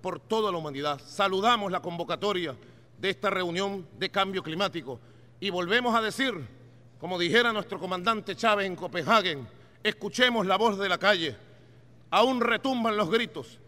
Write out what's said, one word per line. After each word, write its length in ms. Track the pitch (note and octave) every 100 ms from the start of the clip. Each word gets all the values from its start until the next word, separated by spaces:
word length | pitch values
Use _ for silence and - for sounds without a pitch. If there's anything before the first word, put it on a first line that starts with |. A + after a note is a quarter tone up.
por 180 | F#3 F3
toda 320 | - A3 G#3+
la 60 | F3
humanidad. 440 | D#3 C#3 D3 C#3+ -
Saludamos 640 | - G3 F#3+ G#3+ A#3 G3+
la 100 | F3+
convocatoria 720 | F3 E3+ E3+ E3+ G#3 F#3 D#3+ B2+ - - - -
de 120 | F#3+
esta 200 | F#3 G3+
reunión 580 | F#3 F3+ E3+ G3 G3 D#3+ -
de 120 | F#3+
cambio 340 | G3+ G3 F#3+
climático 560 | D#3+ D#3+ G3 E3+ B2+ A#2+ - - - -
y 100 | G3
volvemos 460 | F3+ F3 A#3 B3 A3+
a 60 |
decir, 320 | A3 - C4+ F#3+ A#2+ - - - - -
como 200 | E3 F3+
dijera 320 | E3+ A3+ A#3+
nuestro 280 | A3 - F#3
comandante 560 | F3+ F3+ F3+ A3 G3+ F3+
Chávez 320 | A3 G#3 F#3+
en 80 | F3+
Copenhague, 640 | E3+ E3+ C#3+ A3 F#3 C#3+ A#2 - - -
"Escuchemos 640 | G#3+ - G3+ - B3 A#3 F#3
la 120 | F#3+
voz 200 | A3+ G3
de 120 | G3
la 80 | F3
calle". 380 | F#3+ G3 D#3+ A#2 - - - - - - -
Aún 300 | F3 A#3+ B3+
retumban 560 | A#3 A3 C4+ B3+ A3+ G#3
los 140 | F3
gritos 500 | A3+ A#3 D#3+ - -